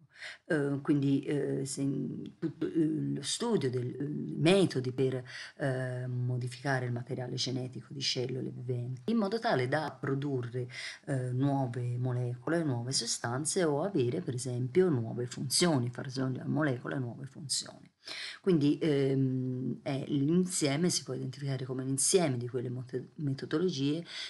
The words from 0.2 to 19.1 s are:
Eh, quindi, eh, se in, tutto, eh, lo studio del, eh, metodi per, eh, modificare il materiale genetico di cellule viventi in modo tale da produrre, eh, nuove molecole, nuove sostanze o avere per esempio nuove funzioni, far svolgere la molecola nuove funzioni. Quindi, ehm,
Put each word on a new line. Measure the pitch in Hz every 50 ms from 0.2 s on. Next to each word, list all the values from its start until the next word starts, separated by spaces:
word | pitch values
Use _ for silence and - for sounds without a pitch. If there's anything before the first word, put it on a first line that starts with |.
| - - - - _
Eh, | - 165 147 139 143 143 139
quindi, | 139 - 147 143 139 139 139 - -
eh, | 165 151 139 143 139 139 143 139
se | 135 - 139
in, | 139 139 139 - - - - - - - - _
tutto, | 170 156 147 - 151
eh, | - - 165 151 156 156 151 139 139 139
lo | 143
studio | 139 - - - 214 240 220 - 135 123
del, | 120 123 120 123 - -
eh, | 143 147 147 147 - 151 160
metodi | 156 143 165 196 202 175 - - 135 120 127
per, | 123 139 135 131 131 127 123 - - - - - -
eh, | - 143 135 127 127 131 127 127 123 127
modificare | 127 123 123 123 123 127 123 127 123 - - - 143 131 127 127
il | 123
materiale | 120 120 123 - 127 131 123 135 135
genetico | 127 - 135 131 127 127 127 123 127 - - 147
di | 139
cellule | 131 - - 131 120 131 131 127 123 131
viventi | 127 127 123 123 123 120 120 127 131 - - 214
in | 233
modo | 226 202 190 233 226
tale | - 226 170 131 123
da | 131 143 156 151 - - -
produrre, | - 135 139 139 143 147 135 123 120 117 120 127 120 120 - - - - - - -
eh, | 165 139 127 127 127
nuove | 123 127 139 143 139 139 131 120 120 127 120 123 120
molecole, | 123 127 127 123 123 123 120 123 123 - 156 165 170 165
nuove | 143 123 117 117 127
sostanze | 135 - 226 233 - - - 117 123 156 156 147 - 196 175
o | 156 143 143 170
avere | 202 202 147 120 120 147 180
per | 175 - 117
esempio | 123 127 127 123 123 127 123 - 185 190 180
nuove | 143 120 113 120 104 117 123
funzioni, | 120 - - 147 127 - - 180 175 151 127 120 120
far | 123 - - 139
svolgere | 120 135 131 131 127 135 -
la | 135
molecola | 135 143 156 143 123 123 139 - 156
nuove | 139 127 123 135 139 139
funzioni. | 135 - - 156 131 - - - - - - - - _ _ _ - - - - - - -
Quindi, | - 196 175 147 139 147 151 147
ehm, | - 160 143 139 135 135